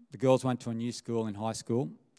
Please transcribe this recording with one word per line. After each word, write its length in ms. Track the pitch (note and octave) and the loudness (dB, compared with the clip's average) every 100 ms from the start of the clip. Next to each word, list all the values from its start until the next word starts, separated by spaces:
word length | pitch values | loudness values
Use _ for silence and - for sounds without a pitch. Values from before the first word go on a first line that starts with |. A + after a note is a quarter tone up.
| - | -18
The 60 | G#2+ | 0
girls 260 | C3 C3 | 4 6
went 180 | C3 A#2+ | 4 -2
to 100 | A#2+ | -4
a 40 | |
new 160 | A2+ A#2 | -4 -4
school 360 | A2+ - A#2 A2 | -6 -4 -2 -2
in 80 | |
high 180 | G2+ A2+ | -2 -4
school. 380 | A2+ - A#2 D3 - _ | -4 -2 0 -2 -6 _